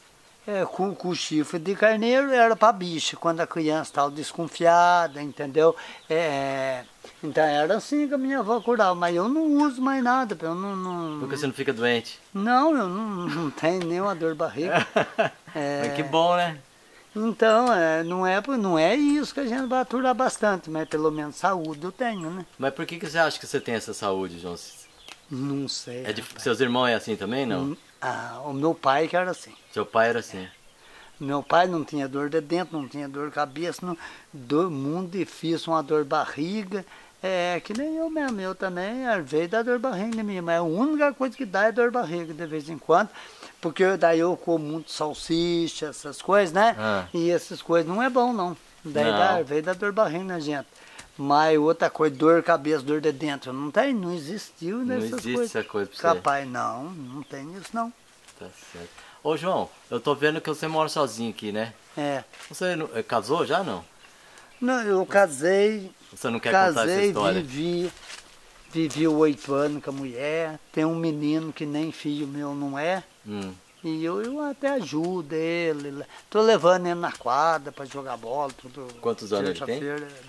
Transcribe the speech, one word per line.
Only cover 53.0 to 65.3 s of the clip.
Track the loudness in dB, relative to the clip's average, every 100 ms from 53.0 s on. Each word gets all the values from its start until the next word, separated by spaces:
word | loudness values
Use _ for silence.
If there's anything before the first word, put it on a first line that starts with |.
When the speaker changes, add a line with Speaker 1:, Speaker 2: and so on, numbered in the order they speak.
Speaker 1:
de | 0
dentro, | -2 -2 -4 -6
não | -6 -2
tem, | 0 2
não | 0 -2
existiu | -4 -6 -10 -12 -10 -6 -4
Speaker 2:
Não | -4
Speaker 1:
nessas | -4 -4
Speaker 2:
existe | -6 -4
Speaker 1:
coisas. | -2 -2 -4
Speaker 2:
essa | -4
coisa | -4 -6
pra | -2
você. |
Speaker 1:
Capaz, | 0 0 0 -2 -2
não, | -6 -4 -6 -10
não | -12 -12 -12
tem | -12 -14 -14 -14
isso | -10
não. | -6 -6 -10 _ -20 -20 -18
Speaker 2:
Tá | -18 -18 -20
certo. | -16 -16 -18 -20 -8
Ô | -4 -2
João, | 0 -2 -4 -10 -8
eu | -4
tô | -2 0
vendo | 0 0
que | -4
você | -4 -2
mora | 0 0
sozinho | 0 -2 -2 -6
aqui, | -6 -6
né? | -4 -6 -10 -14 -6
Speaker 1:
É. | -4 -4 -8 -18 -16
Speaker 2:
Você | -6 -4 -2
não, | -4 -6
eh, |
casou | -2 -2 0 0 2
já, | 0
não? | -2 -6 -10 -20 -20 -20 -20 -20 -20 -4
Speaker 1:
Não, | -2 0
eu | 2 2 4
casei. | 4 4